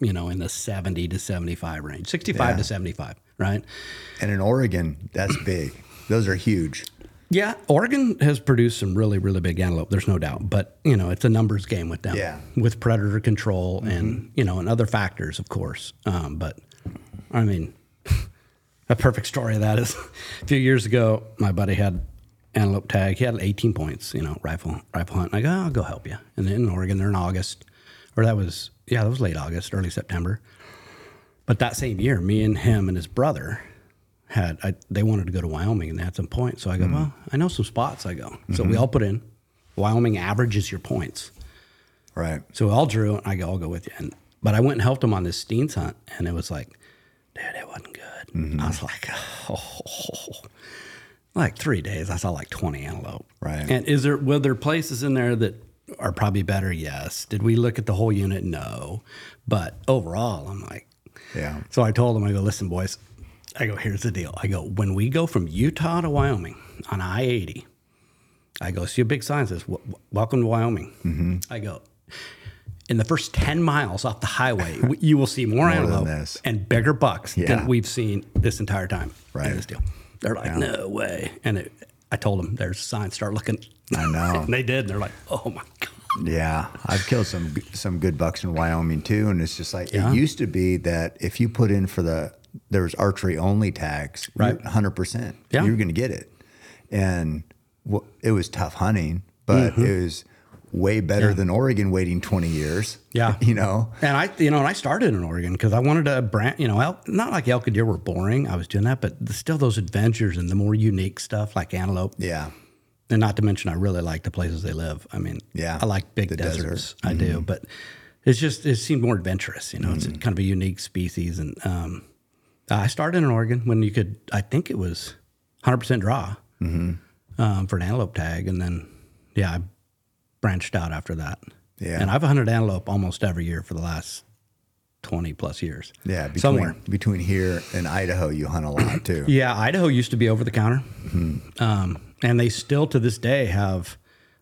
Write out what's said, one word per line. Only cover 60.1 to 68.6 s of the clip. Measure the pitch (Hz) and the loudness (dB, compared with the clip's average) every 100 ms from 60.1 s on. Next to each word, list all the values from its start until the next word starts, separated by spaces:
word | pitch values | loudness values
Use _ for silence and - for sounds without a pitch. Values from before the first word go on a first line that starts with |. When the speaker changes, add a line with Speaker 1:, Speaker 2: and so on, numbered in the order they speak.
| 92 117 85 82 | -4 -4 -4 -8
Speaker 1:
I'm | 98 | -10
like, | - - - _ _ - - - | -12 -14 -18 _ _ -20 -12 -8
Speaker 2:
Yeah. | 73 76 - | -6 -8 -2
Speaker 1:
So | - | 2
I | 110 | 4
told | 110 120 110 | 4 4 2
him, | |
I | 101 | 2
go, | 101 | 2
"Listen, | 101 - 95 | 0 -2 -4
boys," | 87 95 - - - - - - - | -4 -4 -8 -16 -20 -20 -20 -14 -4
I | 110 | -4
go, | 101 | -2
"here's | 107 98 | -4 -4
the | 117 | -4
deal." | 95 78 - | -4 -8 -6
I | 101 | -4
go, | 92 | -4
"When | 95 95 101 | -2 -2 0
we | 92 113 | 2 2
go | 160 165 | 2 0
from | 101 85 | 0 0
Utah | 87 139 151 160 170 | 2 0 2 0 0
to | 165 | 0
Wyoming | 143 139 104 85 - - - - | 2 2 0 -4 -12 -18 -18 -8
on | 98 | -6
I | 92 104 | -2 -2
eighty," | 131 120 80 - - _ _ _ _ _ _ _ _ - | 0 0 -4 -10 -16 _ _ _ _ _ _ _ _ -8